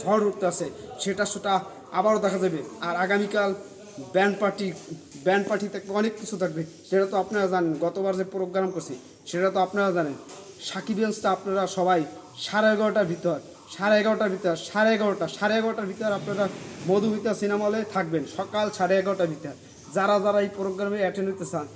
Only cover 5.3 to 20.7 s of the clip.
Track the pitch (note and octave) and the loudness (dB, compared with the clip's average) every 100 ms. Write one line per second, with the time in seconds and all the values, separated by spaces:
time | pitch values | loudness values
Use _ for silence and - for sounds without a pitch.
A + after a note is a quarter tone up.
5.3 | G3 G3+ G#3 G3+ G3 G3 G3+ A3 G#3+ F#3+ | 2 2 -2 -4 -8 -4 0 0 -2 -8
6.3 | F#3+ F3+ D#3+ D#3+ - - F#3+ G3 G3+ F#3+ | -4 -2 -2 -8 -10 0 2 2 0 0
7.3 | G#3+ F#3+ F#3 E3 D3 E3+ F#3 F#3+ F#3 F#3 | 0 2 2 0 0 -2 0 -2 -2 -2
8.3 | G3 F3+ F#3+ F#3+ F3+ D#3 B2 - - - | -4 -2 0 -2 -4 -8 -12 -14 -20 -6
9.3 | E3+ F#3+ F#3+ F#3 G3+ G3 F3 D3+ C3 - | 0 0 2 0 2 2 2 0 -4 -12
10.3 | - - - - F#3+ F#3 G#3 A3 G#3 G#3 | -18 -18 -12 -10 -8 -4 0 0 0 0
11.3 | F#3 G3 G3 F#3 - F3+ F3+ D3+ - - | 0 0 0 0 2 4 4 2 -8 -16
12.3 | - - G#3 A3 G#3+ G#3+ G#3 F3+ E3+ F3 | -12 -2 4 4 4 2 2 0 0 -2
13.3 | D3 - - - - G3 G#3+ G#3+ G#3+ G#3+ | -2 -6 -20 -16 -2 4 4 4 2 0
14.3 | F#3 F#3 E3 - G#3 A3 A3 G#3 F#3 D#3+ | 0 0 0 -2 2 4 4 2 0 -2
15.3 | - G#3 A3 A3 A3 G3 G3 A3 G3+ G3+ | 0 0 2 0 -2 -4 -2 -2 -2 -2
16.3 | G3+ F#3+ - - - D#3 G3 A3 G#3+ A3+ | -2 -2 -2 -12 -6 2 2 4 0 0
17.3 | G3 G#3 G#3 G#3 A3 G#3+ F#3+ E3 D#3+ C3+ | 0 0 2 0 0 -2 -2 0 -2 -2
18.3 | - F#3+ G#3 G#3 G3 F3+ F#3+ F#3+ F#3+ F3 | -6 -4 0 0 0 2 4 2 0 0
19.3 | D3 C#3+ C3 - - - D#3+ G3 G#3 G#3 | -2 -10 -12 -18 -20 -4 0 4 4 4
20.3 | G#3 G3+ G3 G3 | 2 0 -2 -4